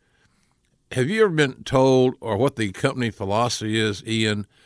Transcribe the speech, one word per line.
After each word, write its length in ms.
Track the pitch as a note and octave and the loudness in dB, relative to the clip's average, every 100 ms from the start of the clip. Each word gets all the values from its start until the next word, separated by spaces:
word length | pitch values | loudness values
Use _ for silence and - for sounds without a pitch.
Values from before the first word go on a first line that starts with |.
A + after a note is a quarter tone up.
| _ _ _ _ _ _ _ _ - | _ _ _ _ _ _ _ _ -8
have 180 | B2+ B2+ | -4 0
you 140 | A3 | 2
ever 100 | G#3+ | 2
been 300 | D#3 C#3 - | 2 0 -2
told, 520 | - C3+ C3+ C3 B2+ - | -2 2 4 6 4 0
or 160 | A2+ G2+ | -4 0
what 220 | C3+ - | 0 0
the 140 | G#2+ | -6
company 360 | F#2+ C3+ C3 A#2 | -2 -4 -2 -4
philosophy 720 | - G2 G#2 A#2+ - A2 A2 | -4 -4 0 0 -4 -4 -2
is, 240 | A2 G2 - | -2 -4 -4
Ian, 400 | A2+ A2 G#2 G2+ _ | -2 0 -2 -6 _